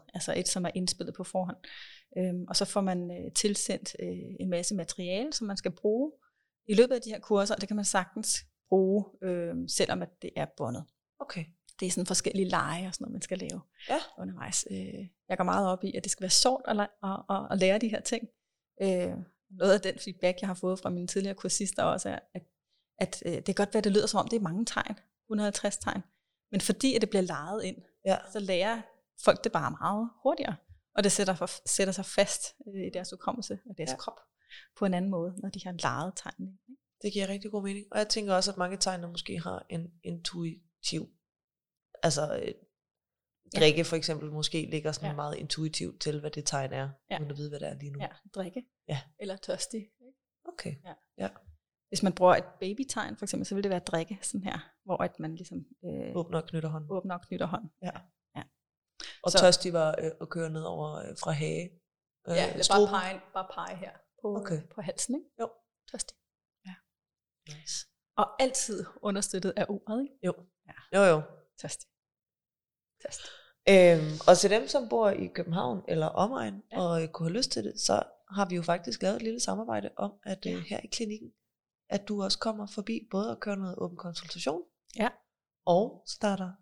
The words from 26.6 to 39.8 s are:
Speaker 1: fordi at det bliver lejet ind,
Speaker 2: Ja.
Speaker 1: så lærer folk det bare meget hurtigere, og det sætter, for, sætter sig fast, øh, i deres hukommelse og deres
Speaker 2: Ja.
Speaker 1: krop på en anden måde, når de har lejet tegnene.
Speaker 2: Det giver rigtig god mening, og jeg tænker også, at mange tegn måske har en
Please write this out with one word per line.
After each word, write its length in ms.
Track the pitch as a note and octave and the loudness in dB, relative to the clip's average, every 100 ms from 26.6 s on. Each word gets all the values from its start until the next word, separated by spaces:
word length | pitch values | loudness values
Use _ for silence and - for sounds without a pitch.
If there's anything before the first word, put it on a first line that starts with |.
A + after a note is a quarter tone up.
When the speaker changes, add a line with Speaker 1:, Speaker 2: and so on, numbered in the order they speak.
Speaker 1:
fordi 340 | - G#3 C4 | 0 2 4
at 60 | A#3+ | 4
det 100 | G#3+ | 2
bliver 120 | G3+ | 2
lejet 420 | F3+ C#3+ D3+ G#3 | 0 -2 -4 -4
ind, 120 | F#3 - - _ F#3+ | -6 -8 -16 _ 0
Speaker 2:
Ja. 100 | F#3 - | 0 0
Speaker 1:
så 60 | G#3+ | -6
lærer 420 | G3 F3+ G3 A3+ - _ _ - | 0 2 2 0 -6 _ _ 2
folk 200 | - - | 6 6
det 80 | A3+ | 4
bare 180 | E3 C3+ | 0 0
meget 400 | - D#3+ G#3 A#3 - | -2 0 0 -2 0
hurtigere, 340 | C4 - - E3 _ - _ - | 0 2 -2 -6 _ -20 _ 2
og 80 | |
det 80 | G3+ | 4
sætter, 220 | - G3 | 4 2
for, 340 | F3+ F3+ - - | 2 -2 -4 -2
sætter 240 | - G3 | 2 2
sig 120 | F#3+ | 0
fast, 500 | F#3+ - G3+ - - - - | -2 2 2 2 -6 -12 -12
øh, 180 | G3 F#3 | -6 -6
i 40 | |
deres 200 | F3+ F3+ | -6 -8
hukommelse 480 | F#3 - B3 - G3 B3 | -6 -4 -4 -6 -10 -10
og 80 | G3 | -8
deres 120 | C#3 | -6
Speaker 2:
Ja. 60 | C3 | -6
Speaker 1:
krop 240 | - - _ _ _ - - - | -8 -12 _ _ _ -20 -20 0
på 60 | |
en 100 | G3+ | 2
anden 160 | F3+ F#3+ | 2 2
måde, 240 | F3+ E3+ F#3 | 0 -2 -4
når 80 | G3 | -8
de 120 | F#3+ | -8
har 80 | F#3 F3 | -8 -4
lejet 300 | D3+ B2 F3 - | -2 -2 -4 -6
tegnene. 420 | - - F#3+ F#3+ _ C4 _ _ | -12 -12 -12 -12 _ -20 _ _
Speaker 2:
Det 100 | G#3 | -6
giver 160 | G3+ F#3+ | -2 -4
rigtig 220 | G3 G#3 | -4 -4
god 120 | G#3 | -4
mening, 240 | G3 G3 G#3 | -4 -6 -4
og 60 | G#3+ | -2
jeg 100 | G#3+ | 0
tænker 260 | A3 G3+ | 0 2
også, 160 | F#3 G3 | 2 2
at 60 | F#3+ | 0
mange 200 | F3+ F#3+ | -2 0
tegn 240 | F#3+ F#3 E3+ | -2 -2 -6
måske 300 | E3+ - - | -8 -6 -6
har 260 | D#3+ F#2 - | -6 -6 -6
en 220 | E3+ | -8